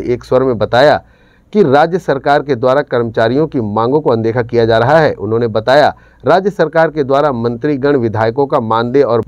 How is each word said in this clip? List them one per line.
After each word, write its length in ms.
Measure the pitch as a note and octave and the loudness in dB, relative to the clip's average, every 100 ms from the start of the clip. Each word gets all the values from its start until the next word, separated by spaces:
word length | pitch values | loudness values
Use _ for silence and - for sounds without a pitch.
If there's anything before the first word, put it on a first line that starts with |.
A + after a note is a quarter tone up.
| A2 | -2
एक 180 | A#2+ | -6
स्वर 200 | - C3 | 0 0
में 140 | C3 A2 | 0 -2
बताया 400 | G#2 A#2+ D3 A2 - _ _ _ _ | 0 2 4 2 -4 _ _ _ _
कि 100 | G#3 E3 | 0 2
राज्य 340 | C#3 E3 F3 | 2 2 -2
सरकार 420 | - C3+ C#3+ D3 | -4 -2 0 0
के 140 | C#3+ B2 | 0 -2
द्वारा 260 | B2+ C3+ | 0 0
कर्मचारियों 640 | D3 B2 A#2+ A#2+ A2+ C3 D#3 | -2 -2 -2 -2 0 0 -2
की 140 | C#3+ G#2+ | -4 -4
मांगों 320 | G#2+ A#2 C#3 | -2 0 0
को 100 | D#3 | 0
अनदेखा 300 | A2+ A2+ B2 | 0 -2 -2
किया 220 | A#2 A#2 A2+ | -2 0 2
जा 120 | A2+ | 2
रहा 200 | A#2+ D#3+ | 4 2
है। 160 | D3 | 2
उन्होंने 340 | - G2+ A2+ A#2+ | -2 -4 -2 -2
बताया, 440 | A2 A2 C#3+ B2 - _ _ | -2 2 4 2 0 _ _
राज्य 260 | B2+ F3 F#3+ | 0 0 0
सरकार 400 | - D#3 E3 D#3+ | -2 -2 0 0
के 140 | D3 | -2
द्वारा 280 | C3 C3+ D3 | -2 0 0
मंत्रीगण, 640 | A#2+ A#2 A#2 D3 C#3+ C#3+ C#3 | -2 -4 -4 -4 -2 0 0
विधायकों 500 | A2+ G#2 A2+ A#2+ C#3 | 0 -2 -2 0 0
का 120 | D3+ | 0
मानदेय 420 | A2+ A2+ A#2+ C#3 | 0 -2 0 0
और 200 | B2 A#2 | 2 0